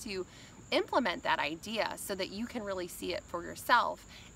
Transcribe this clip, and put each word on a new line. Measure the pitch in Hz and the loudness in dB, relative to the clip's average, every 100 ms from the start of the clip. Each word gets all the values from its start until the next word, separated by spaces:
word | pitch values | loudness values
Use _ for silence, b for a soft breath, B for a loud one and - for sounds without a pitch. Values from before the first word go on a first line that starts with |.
to | 226 190 180 B B B - | -6 -4 -6 B B B 0
implement | 269 415 349 220 175 | 2 4 4 4 2
that | - 156 | 2 2
idea | 147 165 202 220 175 - | 2 -2 -4 0 0 0
so | - 190 | -4 -2
that | 185 | -2
you | 196 240 | -4 -4
can | 240 | -4
really | 202 190 175 | -4 -4 -4
see | - 190 | -6 -4
it | 170 | -4
for | - 170 | -4 -8
yourself. | 170 165 - 233 175 180 - B B | -6 -8 6 6 6 -2 -10 B B